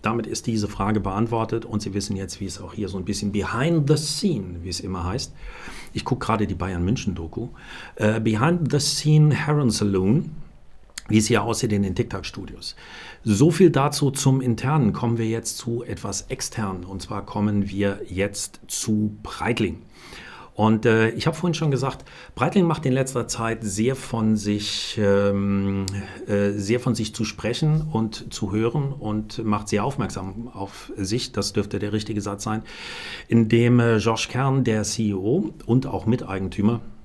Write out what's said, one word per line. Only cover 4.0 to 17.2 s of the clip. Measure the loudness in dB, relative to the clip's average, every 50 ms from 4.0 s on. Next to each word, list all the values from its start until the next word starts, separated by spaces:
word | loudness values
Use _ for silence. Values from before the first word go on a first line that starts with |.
| 2 -4 -4 0 0 2 0 0 -2 -6 -10 -10 -8
wie | -6
es | -8 -6
immer | -6 -6 -4 -2 -2
heißt. | -2 -2 -4 -6 -8 -12 -14 -14 -14 -14 -14 -14 -14 -14 -14 -14 -10
Ich | -10 -8 -2
guck | -2 -2 -2
gerade | 0 -2 0 0 0
die | -2 -2
Bayern | -4 -4 -4 -2 0 0
München | 0 0 0 0 -4 -4
Doku. | -4 -8 -8 -8 -8 -8 -8 -12 -16 -18 -18 -16 -16 -16 -18 -6
Äh, | 0 2 2 2 2
behind | 2 0 2 4 4 2 2 2 0 2
the | 2 0
scene | 0 0 -2 0 2 6 6 8 8 6 6
Heron | 2 0 0 0 2 2 2
Saloon, | 2 2 2 2 2 2 4 4 4 4 2 -2 -8 -12 -12 -14 -16 -20 -20 -20 -20 -20 -20 -16 -16 -16 -4 4
wie | 4
es | 4 6
hier | 6 2 2
aussieht | 2 0 -2 0 0 0 2
in | 2
den | 2 0 0
TikTok-Studios. | -2 -2 -2 -4 -8 -8 -8 -10 -10 -12 -12 -14 -12 -14 -14 -14 -14 -20 -18 -18 -18 -16 -18 -18 -8 0
So | 0 4 6 6 4
viel | 8 8 6 8
dazu | 8 6 2 2 0 0 0 0
zum | 0 2 2 4 4 4
Internen. | 2 0 0 0 0 0 2 4 4 2 2
Kommen | 0 0 0 0
wir | 0 0
jetzt | -2 -2 -2 -4 -6 -8
zu | -6 -6 -4 -4 -4 -4
etwas | -6 -10 -8 -6 -8 -8 -8 -8 -8
Externen. | -8 -8 -8 -8 -4 -4 -4 -4 -4 -6 -8
Und | -10 -10 -10
zwar | -10 -8 -8 -8